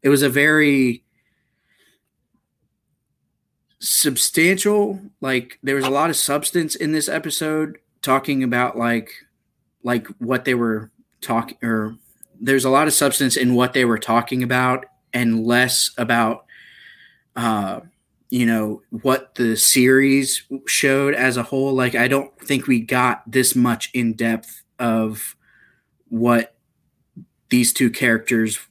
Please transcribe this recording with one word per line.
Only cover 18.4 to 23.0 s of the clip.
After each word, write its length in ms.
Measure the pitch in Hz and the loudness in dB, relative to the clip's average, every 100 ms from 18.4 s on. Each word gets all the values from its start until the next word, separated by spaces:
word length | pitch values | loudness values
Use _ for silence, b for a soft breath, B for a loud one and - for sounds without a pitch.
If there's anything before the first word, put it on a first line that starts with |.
| 117 | 0
know, 360 | 113 107 104 _ | 0 -2 -6 _
what 460 | 113 135 131 - - | -6 0 0 -2 -2
the 200 | 120 110 | -2 2
series 880 | - 135 127 131 135 135 131 - - 135 - | 2 4 6 6 4 2 0 -6 -8 -12 -4
showed 480 | - 139 135 139 | 0 2 2 0
as 240 | 143 127 123 | 0 0 -2
a 60 | |
whole. 300 | 117 135 139 | -4 -2 0
Like, 220 | 131 123 120 | 0 0 2
I 120 | 123 | 2
don't 300 | 139 139 _ | 2 -2 _
think 280 | - 135 135 | -4 -2 2
we 120 | 123 | 0
got 500 | 113 127 | 2 0